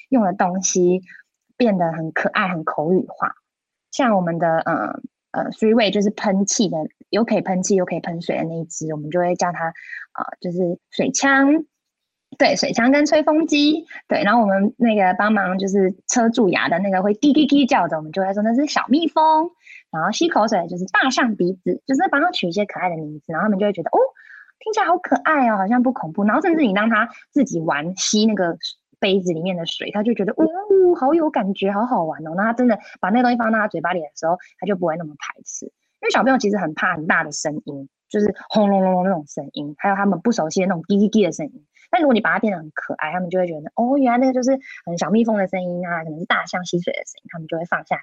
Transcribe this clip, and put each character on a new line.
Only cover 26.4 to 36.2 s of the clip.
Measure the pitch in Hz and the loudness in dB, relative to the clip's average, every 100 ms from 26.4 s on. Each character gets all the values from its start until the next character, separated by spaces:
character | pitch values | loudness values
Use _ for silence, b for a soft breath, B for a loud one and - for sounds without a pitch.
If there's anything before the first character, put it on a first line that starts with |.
甚 | 359 320 | 2 2
至 | |
你 | 254 | 2
让 | 190 220 | 2 2
他 | 214 226 B B | 2 0 B B
自 | 294 208 | 0 0
己 | 170 | 0
玩 | 165 143 160 185 | -2 -2 -4 -4
吸 | - 214 220 | -2 2 2
那 | 202 | 2
个 | 175 160 B - _ _ | 0 -2 B -14 _ _
杯 | 208 190 | 0 2
子 | 180 | 0
里 | 160 | -2
面 | 180 180 | -2 -4
的 | 165 | -6
水， | - - | -8 -6
他 | 208 | -2
就 | 214 | 0
觉 | 220 190 | 0 -2
得 | - | 2
，“哦， | 320 349 415 392 359 349 | 0 0 2 6 6 4
好 | 262 | 2
有 | 339 311 | 2 2
感 | 294 196 | 0 -2
觉， | 190 196 | -2 -2
好 | 202 240 | 0 0
好 | 240 | 0
玩 | 160 151 156 | -2 -6 -8
哦。” | 170 | -2
那 | |
他 | 220 | -2
真 | 233 247 | 2 2
的 | 214 B B | 2 B B
把 | 180 | 0
那 | 233 | 2
东 | 247 | 2
西 | 240 | 2
放 | 226 | 0
到 | 220 | 0
他 | 208 | 0
嘴 | 165 | -2
巴 | 165 | -4
里 | 180 | -4
的 | 147 | -6
时 | - 160 | -6 -2
候， | 180 B _ | -2 B _
他 | 185 | -4
就 | 190 | -2
不 | 175 | -2
会 | 160 | -2
那 | 160 | -8
么 | 147 | -12
排 | - - - | -14 -14 -14
斥。 | - - | -14 -14
因 | - _ _ 453 | -18 _ _ 0
为 | |
小 | - | 2